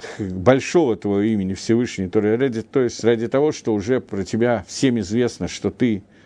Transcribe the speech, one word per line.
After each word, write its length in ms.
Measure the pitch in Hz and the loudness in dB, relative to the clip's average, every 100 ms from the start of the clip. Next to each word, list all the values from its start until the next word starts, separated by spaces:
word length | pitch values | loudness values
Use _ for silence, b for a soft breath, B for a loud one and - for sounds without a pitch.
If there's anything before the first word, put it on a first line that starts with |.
| B B | B B
большого 760 | 98 92 98 131 - 180 135 101 | -8 0 4 4 4 2 2 0
твоего 240 | 104 101 | 0 0
имени 340 | 110 107 95 | 2 0 -2
Всевышний, 540 | 95 - 117 120 - 92 | -4 0 2 0 -4 -2
то 120 | 107 | 0
ради, 420 | 104 117 135 113 | 2 2 0 -2
то 180 | 107 135 | -4 0
есть 240 | 120 - | 0 0
ради 240 | 113 117 113 | 2 2 0
того, 240 | 135 151 | 0 0
что 200 | 147 120 | -2 -2
уже 280 | 104 98 127 | -2 0 -2
про 240 | - 98 | -2 -6
тебя 400 | 90 110 120 110 - | -4 0 2 0 -4
всем 320 | - 135 120 | 0 0 2
известно, 480 | 90 113 117 - 90 | 0 0 0 -2 -8
что 240 | - 101 | -4 -4
ты 320 | - 123 98 - b | 0 0 0 -6 b